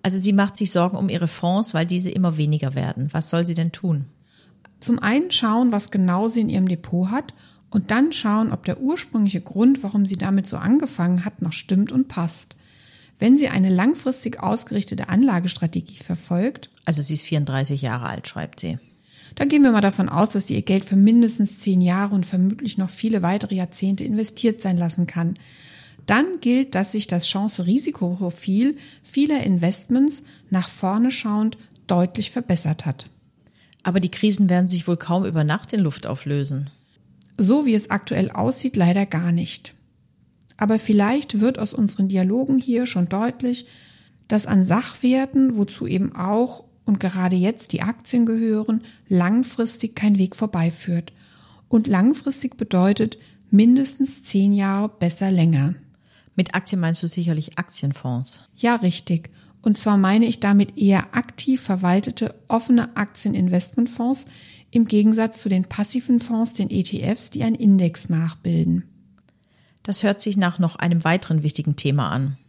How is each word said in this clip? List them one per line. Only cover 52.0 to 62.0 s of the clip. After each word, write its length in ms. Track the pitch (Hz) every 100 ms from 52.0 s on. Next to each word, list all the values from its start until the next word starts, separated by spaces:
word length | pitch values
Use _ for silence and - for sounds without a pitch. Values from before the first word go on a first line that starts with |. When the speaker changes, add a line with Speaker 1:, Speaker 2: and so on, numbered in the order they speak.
| 220 302 277 269 254 -
Speaker 2:
bedeutet 600 | 214 180 190 208 220 - - _ _
mindestens 760 | 202 226 262 269 - 269 -
zehn 280 | - 196 196
Jahre, 360 | 202 196 196 208
besser 420 | - 175 - 196
länger. 440 | 185 165 151 139 180 - _ _ _ _
Speaker 1:
Mit 200 | - 180
Aktien 260 | 185 - 190
meinst 220 | 165 170
du 60 | 170
sicherlich 500 | 180 170 156 156 -
Aktienfonds? 840 | - - 143 139 127 123 131 - _ _
Speaker 2:
Ja, 200 | 233 233
richtig. 540 | 180 - - 165 - - - _
Und 180 | 226 202
zwar 180 | 214 202
meine 300 | 190 214 233
ich 140 | -
damit 380 | 202 202 196 -
eher 360 | 196 196 -
aktiv 460 | - - - - 262
verwaltete, 760 | - 185 185 185